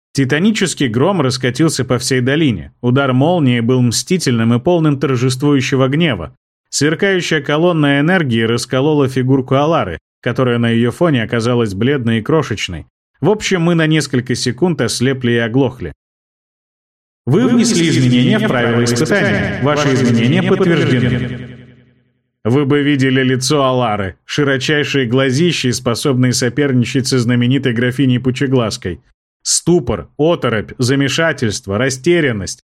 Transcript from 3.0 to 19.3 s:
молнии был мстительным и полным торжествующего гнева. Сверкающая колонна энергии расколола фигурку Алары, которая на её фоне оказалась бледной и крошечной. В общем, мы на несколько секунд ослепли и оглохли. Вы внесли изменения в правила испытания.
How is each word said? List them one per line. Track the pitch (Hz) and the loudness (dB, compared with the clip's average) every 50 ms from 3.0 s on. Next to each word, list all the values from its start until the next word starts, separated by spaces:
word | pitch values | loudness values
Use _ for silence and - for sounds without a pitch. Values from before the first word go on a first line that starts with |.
| 139 135 127 | 2 2 2
молнии | 127 135 160 180 180 147 127 123 120 | 2 2 2 2 2 2 2 2 2
был | 113 113 127 127 123 | 2 2 2 2 2
мстительным | 120 107 - - - 185 185 - 143 123 113 113 113 120 | 0 0 -2 -4 -2 -2 -2 0 0 0 0 2 2 2
и | 120 | 2
полным | 123 175 180 170 160 156 143 127 | 2 2 2 2 2 2 0 0
торжествующего | 160 147 131 123 123 131 127 127 143 147 147 139 123 - 143 127 131 | 0 -2 0 0 0 0 -2 0 0 2 2 2 0 0 0 0 2
гнева. | 131 135 156 175 160 120 90 80 71 - _ _ _ _ _ _ - | 2 2 0 0 0 0 -4 -6 -12 -14 _ _ _ _ _ _ -8
Сверкающая | - - 139 151 165 160 202 196 190 180 170 - 165 156 | -4 -2 0 0 0 0 0 0 0 0 -2 -2 -2 -2
колонна | 131 - 147 151 165 180 175 160 147 143 139 143 | -2 -2 0 2 2 2 2 2 2 2 2 2
энергии | 143 160 185 190 165 131 113 113 113 | 2 2 2 2 0 0 0 0 0
расколола | 110 117 117 117 - - 131 131 156 156 147 139 135 | 0 0 -2 -2 -2 -2 0 2 2 2 2 0 0
фигурку | 135 135 127 127 135 135 127 - 135 | 0 -2 0 2 2 0 0 0 0
Алары, | 135 147 156 165 147 117 92 82 78 _ _ _ _ | 0 2 2 0 0 -2 -4 -6 -10 _ _ _ _
которая | - 123 117 - 131 123 120 120 | -6 -4 -2 0 0 0 2 0
на | 117 117 | 2 2
её | 117 113 120 120 | 2 2 2 0
фоне | 117 - 175 170 147 120 110 | 0 0 0 2 2 0 0
оказалась | 104 123 117 110 120 123 120 117 110 95 | 0 -2 -2 0 0 0 0 0 0 -2
бледной | 92 113 127 147 147 120 117 113 113 | -2 0 0 0 0 0 0 -2 -2
и | 107 | 0
крошечной. | - 147 160 131 - 113 101 - - 90 76 - _ _ _ _ _ _ - | 0 0 0 0 -2 -4 -6 -6 -8 -8 -10 -14 _ _ _ _ _ _ -4
В | - 165 | 0 0
общем, | 214 208 - - 196 180 165 | 0 0 -2 -2 -2 0 2
мы | 170 175 | 2 2
на | 165 160 | 2 2
несколько | 156 156 156 139 - - 127 120 - 123 | 2 2 0 0 0 -2 -4 -2 -2 -4
секунд | 117 - 127 113 - 170 185 165 131 | -4 -2 -4 -2 -2 -2 -2 0 0
ослепли | 127 110 - - 117 131 135 131 127 120 | -2 -4 -2 -2 -2 -2 -2 0 0 0
и | 120 | 0
оглохли. | 117 117 113 110 131 139 117 - - 90 80 - _ _ _ _ _ _ _ _ _ _ _ _ _ _ _ _ _ _ _ _ _ _ _ _ _ - | 0 0 0 0 0 0 0 -2 -6 -12 -12 -12 _ _ _ _ _ _ _ _ _ _ _ _ _ _ _ _ _ _ _ _ _ _ _ _ _ -4
Вы | 120 131 190 247 | 0 0 2 2
внесли | 247 247 240 208 226 208 175 170 165 | 2 2 2 2 2 2 0 0 2
изменения | 131 127 131 127 123 123 127 - 214 214 | 2 2 2 2 2 2 2 2 2 0
в | 214 214 | 0 0
правила | - 123 120 117 117 120 120 | 0 0 0 0 0 0 0
испытания. | 117 120 117 156 156 208 202 - 196 | 0 0 0 0 0 0 0 0 0